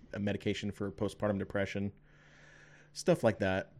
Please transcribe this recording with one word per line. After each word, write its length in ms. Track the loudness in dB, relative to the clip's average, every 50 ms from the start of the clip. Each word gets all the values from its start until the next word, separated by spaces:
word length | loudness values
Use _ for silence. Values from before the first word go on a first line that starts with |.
| -16 -10 -6
a 60 | -2
medication 500 | -2 -2 -2 0 0 -2 -2 0 -2 -6
for 220 | -4 -4 -4 -4
postpartum 480 | -2 -2 -2 -2 -2 -2 0 0 0 0
depression. 520 | -2 -2 0 -2 -2 0 -2 -2 -4 -4 -6 -8 -20 -20 -20 -20 -20 -20 -20 -20 -20 -20 -20 -20 -20 -20 -20 -20 -20 -18
Stuff 320 | -10 -2 2 2 4 6 4
like 160 | 2 4 4
that. 320 | 2 2 2 2 0 -4 -8